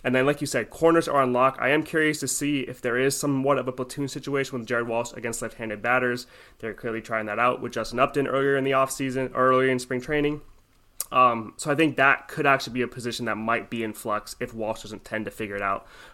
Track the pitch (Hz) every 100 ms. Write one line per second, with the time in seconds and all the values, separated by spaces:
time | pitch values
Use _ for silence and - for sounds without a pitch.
0 | 123 127 135 147 143 135 143 - 165 165
1 | 160 143 131 123 131 131 123 147 156 160
2 | 156 151 135 - 143 143 - 127 123 120
3 | 135 135 147 135 135 139 123 127 127 -
4 | 139 - 139 139 135 131 110 120 120 117
5 | 120 - 117 113 113 - 113 104 117 123
6 | 123 123 - - - - 113 101 123 113
7 | 110 113 107 107 123 123 117 - 110 120
8 | 139 147 135 135 139 139 135 135 135 -
9 | 135 127 127 127 131 131 131 127 123 127
10 | 123 151 147 147 - - _ _ _ -
11 | - 131 127 117 107 - 156 143 160 131
12 | 139 - - - 143 135 - 120 120 127
13 | 120 113 117 107 110 117 - 117 110 107
14 | 117 104 - - 117 113 107 110 98 104
15 | - 110 101 - 107 101 101 98 - -
16 | -